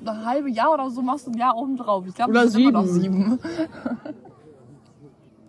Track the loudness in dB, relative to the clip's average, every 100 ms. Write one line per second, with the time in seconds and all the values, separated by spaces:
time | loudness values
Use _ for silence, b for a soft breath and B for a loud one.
0 | -10 -8 -4 -4 -2 0 2 2 -2 -4
1 | -4 -4 -6 -2 -2 0 -4 -4 -2 -2
2 | -4 -4 2 4 4 6 4 4 2 2
3 | 2 2 2 0 -4 -6 -6 -6 -8 -8
4 | -12 -16 -20 -20 -20 -20 -20 -20 _ _
5 | -20 _ _ _